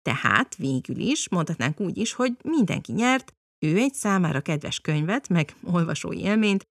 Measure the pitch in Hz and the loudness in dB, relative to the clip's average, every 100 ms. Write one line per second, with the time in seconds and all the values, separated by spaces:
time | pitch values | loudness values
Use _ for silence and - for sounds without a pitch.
0 | - 117 - - 262 - 139 131 - - | -4 0 2 2 0 -4 -2 -2 -4 -4
1 | 220 302 - 180 160 165 123 156 190 - | -2 -2 0 -2 0 0 -2 -2 -4 -2
2 | 226 - 247 247 - 320 196 - - 139 | -6 0 -2 -2 -2 2 2 0 -2 0
3 | 240 262 - _ _ _ 156 175 269 - | 2 0 -4 _ _ _ 2 2 2 0
4 | 214 190 165 139 160 151 - - - 151 | 0 2 2 0 -2 -4 -4 -6 -2 0
5 | 156 240 - 175 147 - - 175 165 160 | 0 -2 0 0 0 -6 -2 0 0 -2
6 | - 90 190 214 214 196 - | -6 -4 0 2 2 2 -2